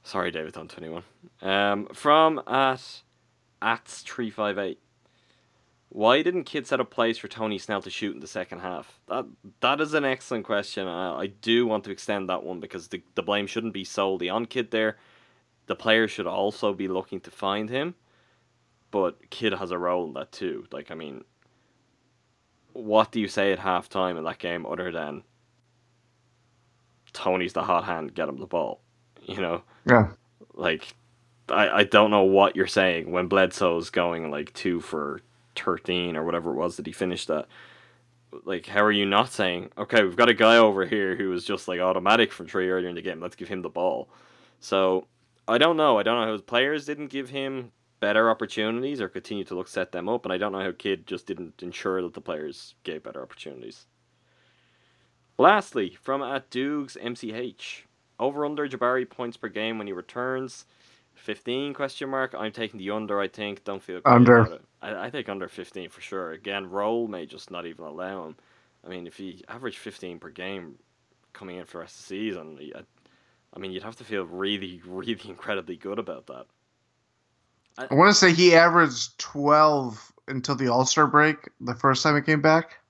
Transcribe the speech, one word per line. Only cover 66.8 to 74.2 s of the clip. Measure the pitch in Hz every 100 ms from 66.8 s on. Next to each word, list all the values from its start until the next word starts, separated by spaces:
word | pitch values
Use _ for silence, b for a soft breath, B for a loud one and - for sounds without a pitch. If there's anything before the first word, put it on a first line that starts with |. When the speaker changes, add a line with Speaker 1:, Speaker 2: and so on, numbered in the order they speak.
| 104 117 113
Speaker 1:
may | 95 78
just | - -
not | 90 85
even | 80
allow | 78 78 92 95
him. | 80 78 _ _ _ _
I | -
mean, | 90
if | 87 -
he | 95 92 -
averaged | 120 127 -
fifteen | 107 - 92 85
per | 87
game | 90 92 98 82 64 _ _ _ _ _
coming | - 95 90
in |
for | -
the | 87
rest | 80 -
of | -
the |
season, | 98 110 90 78 71
he, | 76
I, | - - _ _ _ _ _ _
I | -
mean, | 95
you'd | 92
have | - -
to |
feel | - 104